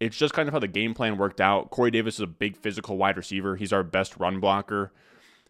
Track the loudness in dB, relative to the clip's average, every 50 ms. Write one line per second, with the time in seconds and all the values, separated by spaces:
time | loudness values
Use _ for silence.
0 | -4 -4 0 0 -2 0 2 0 -2 0 0 -2 -2 -2 -2 -2 -2 -2 -2 -2
1 | -2 -2 0 0 0 -2 2 4 4 4 4 4 0 -2 0 2 4 4 4 2
2 | 0 0 -2 -4 -6 -6 -4 -4 -4 -4 -4 -4 -6 -6 -6 -6 -6 -6 -2 2
3 | 2 2 2 0 -4 -6 -6 -4 -2 -2 -2 -2 -2 0 0 0 0 2 0 0
4 | -2 -2 -4 -2 -2 -2 0 2 2 2 2 2 0 -2 -4 -4 -4 -4 -8 _
5 | _ _ _ _ _ _ _ _ _